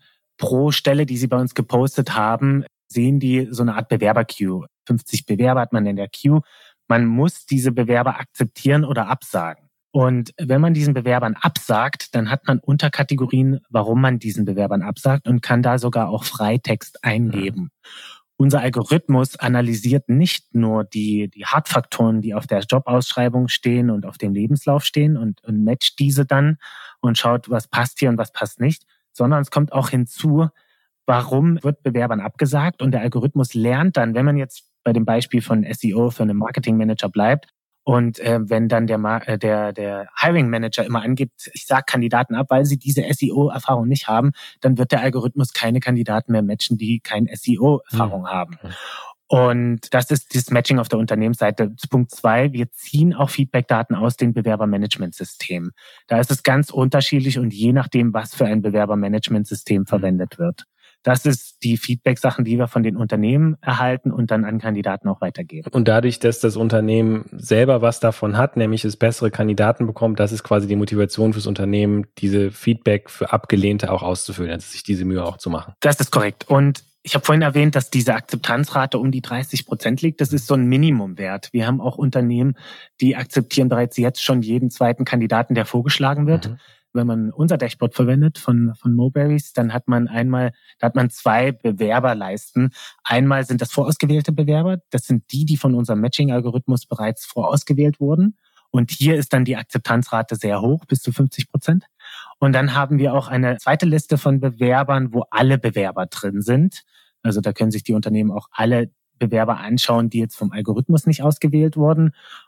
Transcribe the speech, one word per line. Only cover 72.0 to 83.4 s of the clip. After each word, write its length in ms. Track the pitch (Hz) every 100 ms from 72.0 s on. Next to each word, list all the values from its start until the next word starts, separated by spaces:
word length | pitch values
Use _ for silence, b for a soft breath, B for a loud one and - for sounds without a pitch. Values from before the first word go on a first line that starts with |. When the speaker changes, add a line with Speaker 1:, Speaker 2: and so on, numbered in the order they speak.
| 101 -
Speaker 2:
diese 320 | 101 101 98
Feedback 580 | 101 - 113 - 101 -
für 240 | - -
Abgelehnte 580 | 110 - 101 101 104 92
auch 120 | 95
auszufüllen, 480 | 87 90 - 90 87
also 180 | 85 -
sich 140 | -
diese 220 | - 95 92
Mühe 180 | 92
auch 140 | 85 90
zu 120 | -
machen. 240 | 82 - -
Speaker 1:
Das 200 | 147 143
ist 120 | 143
korrekt. 360 | 127 104 - -
Und 360 | 139 143 135 - _
ich 140 | - 143
habe 100 | -
vorhin 160 | 156
erwähnt, 340 | 151 139 151 143
dass 140 | -
diese 240 | 127 120
Akzeptanzrate 880 | - - 120 - 120 147 139 131 123
um 100 | 131
die 140 | 131
dreißig 420 | - 123 131 - -
Prozent 380 | 113 - 135
liegt. 180 | 165 156
Das 100 | -
ist 140 | 147 -
so 80 |
ein 140 | 139 123
Minimumwert. 800 | 131 160 127 98 90 95 98 -
Wir 140 | 120 113
haben 160 | 131
auch 160 | 123 -
Unternehmen, 600 | 139 127 123 120 135 131 B B B -
die 140 | 127 113
akzeptieren 540 | 120 -